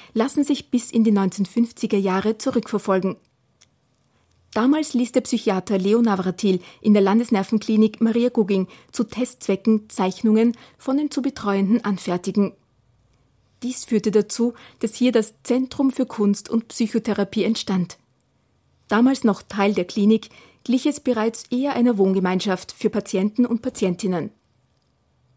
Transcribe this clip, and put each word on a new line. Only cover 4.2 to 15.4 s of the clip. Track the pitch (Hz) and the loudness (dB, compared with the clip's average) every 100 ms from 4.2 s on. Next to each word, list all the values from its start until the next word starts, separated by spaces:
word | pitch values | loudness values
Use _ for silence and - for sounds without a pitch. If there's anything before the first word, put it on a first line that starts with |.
| _ _ _ | _ _ _
Damals | 220 254 302 302 | -2 2 0 0
ließ | 240 247 | -2 0
der | 254 | 0
Psychiater | - 240 220 185 - 190 | 0 -2 0 -2 0 0
Leo | 196 226 | 2 2
Navratil | 226 185 185 180 202 180 - - | 4 2 -2 0 0 0 -2 -4
in | 214 | 4
der | 208 | 6
Landesnervenklinik | 190 220 240 202 190 220 - 214 220 214 | 6 4 2 0 0 -2 0 2 2 2
Maria | 226 233 240 | 0 2 0
Gugging | 240 196 196 180 - _ | 0 0 0 -2 -8 _
zu | - | -6
Testzwecken | 214 226 247 - - 190 220 214 214 | -6 -4 -4 -4 -4 -2 2 0 0
Zeichnungen | - 185 - 220 214 233 226 - _ | -2 -2 0 2 2 2 -2 -12 _
von | - 269 | -4 -2
den | 294 | -2
zu | 277 | -2
Betreuenden | 269 - 208 196 196 233 | -4 -4 -2 0 2 0
anfertigen. | 208 190 - 175 190 208 196 - _ _ _ _ _ _ _ _ _ - | 0 -4 -4 -4 -2 -2 -2 -4 _ _ _ _ _ _ _ _ _ -12
Dies | 247 - | -8 -6
führte | - 220 208 | -2 -2 2
dazu, | 208 208 - 233 - - - | 0 0 -2 -2 -4 -20 -8
dass | 220 - | -4 0
hier | 247 | 2
das | 226 214 - | 2 0 -2